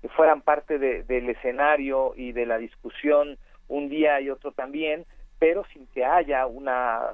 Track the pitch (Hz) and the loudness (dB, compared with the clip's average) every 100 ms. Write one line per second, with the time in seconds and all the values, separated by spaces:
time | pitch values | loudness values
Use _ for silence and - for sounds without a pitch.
0 | - - 160 151 - 151 - 147 135 104 | -4 4 4 4 2 0 0 -2 0 -2
1 | - 127 123 110 127 127 147 151 135 135 | -2 -2 -2 -4 -4 0 2 2 0 -2
2 | 131 - 123 120 120 113 117 - - - | -2 -4 -8 -4 -2 -4 -6 -14 -16 -6
3 | 147 147 147 135 - - - 143 143 151 | 2 2 2 -8 -20 -20 -10 -8 -6 0
4 | 151 143 135 131 147 - 131 147 156 156 | 2 2 -2 -8 -8 -10 -8 -6 -4 -4
5 | 170 - - - 160 180 202 - 131 131 | -8 -20 -20 2 2 2 -4 -16 -12 -2
6 | 127 175 147 135 131 127 139 127 123 113 | 4 4 4 0 0 -4 -2 0 0 0
7 | 120 | -4